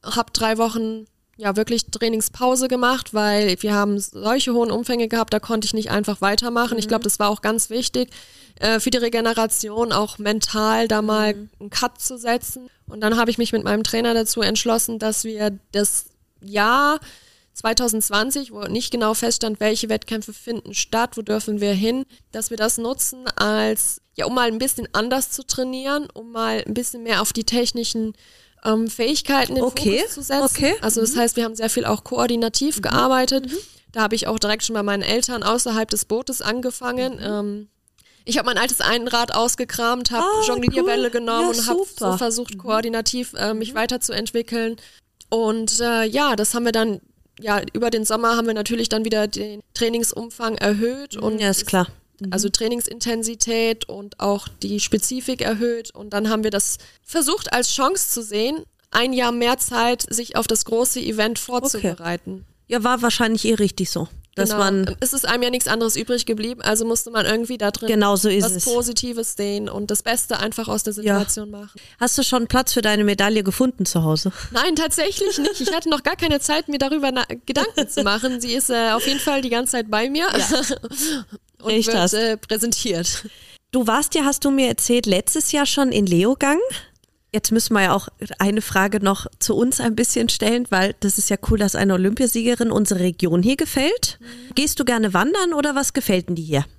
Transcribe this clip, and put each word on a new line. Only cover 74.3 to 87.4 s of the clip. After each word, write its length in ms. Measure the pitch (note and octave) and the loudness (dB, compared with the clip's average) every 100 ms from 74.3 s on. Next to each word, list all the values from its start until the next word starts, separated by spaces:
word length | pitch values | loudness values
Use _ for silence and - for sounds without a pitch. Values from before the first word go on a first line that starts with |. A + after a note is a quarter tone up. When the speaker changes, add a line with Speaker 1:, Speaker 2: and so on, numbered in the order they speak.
| - - | -4 -4
Speaker 1:
Nein, 240 | A#3 D4+ D#4 | 0 2 2
tatsächlich 640 | D#4+ - D#4+ - G4+ F#4+ | 2 2 0 0 0 2
nicht. 220 | C#4+ G#4 | 0 0
Ich 120 | B3+ | -2
hatte 160 | D#4+ D#4+ | -2 0
noch 120 | D4 | 0
gar 140 | - - | 0 0
keine 240 | E4+ D4 | 0 0
Zeit, 280 | - D4+ E4+ | 2 -2 0
mir 100 | C#4+ | -2
darüber 320 | C4+ D#4 C#4 | 0 2 0
na-, 120 | C4 A#3+ A#3+ - | 0 -4 -6 0
Gedanken 420 | C4+ G4+ G#4+ D4 | 2 2 0 -2
zu 160 | - | 0
machen. 360 | G3+ G#3 B3+ B3 | 2 2 0 -2
Sie 140 | A#3+ | -2
ist, 160 | A#3+ C4+ | -2 0
äh, 220 | A#3+ A3+ | 2 2
auf 140 | A3 A3+ | 2 0
jeden 140 | C#4 | 0
Fall 220 | - C#4 | 0 0
die 80 | C4 | 0
ganze 220 | A#3 B3+ | 0 0
Zeit 180 | B3+ A3 | -2 0
bei 180 | G#3 A#3 | 0 0
mir 180 | C#4+ F4+ - | 0 0 0
Speaker 2:
Ja. 220 | - D#4+ | 2 0
Speaker 1:
<laughs> 1000 | C#4 C4+ A3+ C#4 D4+ D4 G#3+ G#3 _ _ | 0 -4 -6 -6 -4 -4 -8 -16 _ _
und 80 | - | 0
Speaker 2:
Recht 160 | A3 A3 | 2 2
Speaker 1:
wird, 80 | A3+ | 2
Speaker 2:
hast. 160 | F3+ | 2
Speaker 1:
äh, 220 | G#3+ A3+ A3 | 2 0 -2
präsentiert. 840 | - G#3+ A3+ A#3 A#3+ E3+ F3 - G#3+ - - - _ | -4 -4 -2 -2 -2 -2 -2 -4 -8 -18 -20 -20 _
Speaker 2:
Du 160 | C4 A3+ | 0 2
warst 280 | A#3 D4 | 2 2
ja, 100 | E4 | 2
hast 200 | C#4 C#4+ C#4+ | 2 2 2
du 40 | |
mir 180 | C4+ B3+ | 2 2
erzählt, 360 | A3+ - A#3+ A#3 | 0 2 2 4
letztes 460 | F#3 - - C#4 | 2 2 0 0
Jahr 140 | D4 C#4+ | 2 2
schon 260 | - C4+ | 2 2
in 140 | G#3 G3+ | 4 4
Leogang. 520 | F3 G3 C4+ C#4 D#4 B4 - - _ _ _ _ | 4 4 4 2 2 0 -4 -14 _ _ _ _
Jetzt 160 | G#3+ | -4